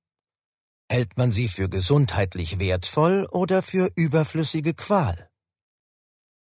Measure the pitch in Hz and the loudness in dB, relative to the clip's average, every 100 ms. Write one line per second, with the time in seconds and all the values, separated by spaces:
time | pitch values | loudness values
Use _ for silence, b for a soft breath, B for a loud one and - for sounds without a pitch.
0 | _ _ _ _ _ _ _ _ - 123 | _ _ _ _ _ _ _ _ -4 -2
1 | 117 - 123 101 123 92 95 - 90 147 | -2 0 0 2 -2 -2 -2 -2 2 4
2 | 135 - 95 90 82 95 95 90 - - | 4 2 -2 -2 -6 -2 0 0 -2 0
3 | 160 196 190 175 180 190 180 190 180 - | 2 2 0 -2 0 0 0 0 0 0
4 | 165 151 156 160 156 160 151 160 - 208 | 0 2 0 -2 -2 -2 -4 -4 0 2
5 | 123 85 - _ _ _ _ _ _ _ | 2 -2 -10 _ _ _ _ _ _ _
6 | _ _ _ _ _ | _ _ _ _ _